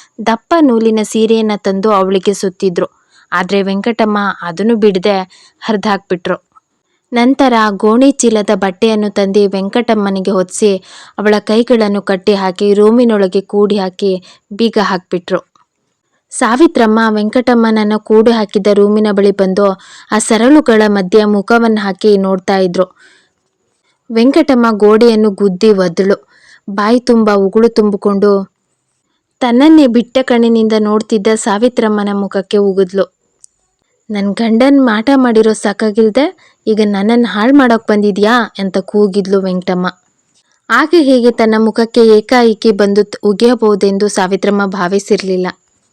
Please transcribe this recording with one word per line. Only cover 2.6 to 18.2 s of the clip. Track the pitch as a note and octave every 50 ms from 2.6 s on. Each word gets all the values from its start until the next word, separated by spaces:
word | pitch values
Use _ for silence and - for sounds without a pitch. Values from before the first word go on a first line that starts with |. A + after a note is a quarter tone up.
| - F#3+ F3 F#3 F#3 - - _ _ _ _ _ _ _ -
ಆದ್ರೆ | F3+ F#3 F3+ G3+ G3+ G3
ವೆಂಕಟಮ್ಮ | G3 G3 G3 G3 A#3+ A3+ - A3+ G#3+ G#3 G#3 G3+ G3 F3+ - -
ಅದನ್ನು | F3 E3+ E3 G3 A3+ A#3
ಬಿಡದೆ | G#3+ G#3 G#3+ F#3+ F#3 F3 G#3 G3+ F#3+ F#3 F#3 _ _ _ _ _ _
ಹರಿದಾಕ್ಬಿಟ್ರು. | - - A3 G3+ F#3+ A3 G3+ F#3 - _ F#3+ F3 - F#3 F3+ - - _ _ - _ _ _ _ _ _ _ _ _ _ -
ನಂತರ | A#3+ A#3+ B3 C4+ - C#4+ C4 A#3+ A3+ A3 G#3+
ಗೋಣಿ | G3+ F#3+ - G#3+ A3 A#3+ C4 C#4+ C4+
ಚೀಲದ | - - A#3 A3 G#3+ G#3 G#3 A3
ಬಟ್ಟೆಯನ್ನು | G3 G3+ G3 F#3 - - A3+ A3 G#3+ G#3 G#3
ತಂದು | G#3 - G3+ G3 G3 G#3 G3+ G3
ವೆಂಕಟಮ್ಮನಿಗೆ | G3 G3 F#3+ G3 - A#3+ A#3 - A3+ G#3+ G3+ G3 F#3+ F#3+ F#3 -
ಹೊದ್ಸಿ | - F#3+ F#3 F3+ - - A3 G#3 G3 F#3 - - - - - - _ -
ಅವಳ | G3+ G#3+ G#3+ G#3
ಕೈಗಳನ್ನು | G#3 - G#3+ A3 A#3+ - B3+ A3+ A3 G3+ G3+ G3+ G3
ಕಟ್ಟಿ | - G3 F#3 F#3 - G#3
ಹಾಕಿ | G3 F#3+ F#3+ F3+ - G3+ G3+ G3+
ರೂಮಿನೊಳಗೆ | G3+ G#3 G#3+ A3+ B3 B3 A#3 A3 G#3 G3 F#3 F3+ G3+
ಕೂಡಿ | F#3+ - - G3+ G#3 G3+ G3+ G#3
ಹಾಕಿ | F#3+ F#3 F#3 - G3+ G3+ F#3 F#3 F3+ - - _ _ _ G#3+
ಬೀಗ | G3 A3+ A3+ A3 A3 G3+
ಹಾಕ್ಬಿಟ್ರು. | F#3+ G3+ F3+ - _ - F3 F3+ - F#3+ - - _ _ _ _ _ _ _ _ _ _ _ _ _ _ _ _ _
ಸಾವಿತ್ರಮ್ಮ | - - C4 A3 A#3 B3+ E4 E4+ - B3 A#3 A3 G#3+ A3+ A3+ A3+
ವೆಂಕಟಮ್ಮನನ್ನ | G#3+ G#3+ G#3 G#3+ - B3+ A#3+ - B3 A#3 A3+ A3+ A3 A3 G#3+ G#3 G#3+
ಕೂಡಿ | G#3+ - - A3 A3